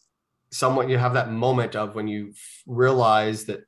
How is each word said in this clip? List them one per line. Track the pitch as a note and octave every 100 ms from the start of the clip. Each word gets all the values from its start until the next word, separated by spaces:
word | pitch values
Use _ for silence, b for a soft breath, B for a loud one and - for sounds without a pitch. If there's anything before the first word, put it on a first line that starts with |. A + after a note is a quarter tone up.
| _ _ _ _ _
somewhat, | - C3 C3 B2+
you | B2+
have | B2
that | B2+ A2+
moment | A2+ B2 B2+ A#2
of | A2 G#2
when | G#2+ G#2+
you | G#2 G2+
f-, | G#2+ - - -
realize | A#2+ B2+ C3 A2+ G#2+ G#2+ A2 -
that | G2